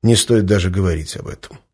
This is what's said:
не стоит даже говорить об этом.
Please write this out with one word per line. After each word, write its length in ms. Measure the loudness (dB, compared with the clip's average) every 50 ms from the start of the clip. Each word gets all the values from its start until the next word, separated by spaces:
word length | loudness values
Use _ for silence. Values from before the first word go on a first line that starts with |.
| 4
не 140 | 2 2
стоит 300 | 2 2 2 2 2 2
даже 240 | 2 2 2 2 0
говорить 460 | -2 0 0 0 0 -2 -4 -8 -12
об 120 | -12 -12 -14
этом. 320 | -14 -16 -18 -20 -20 -20 _ _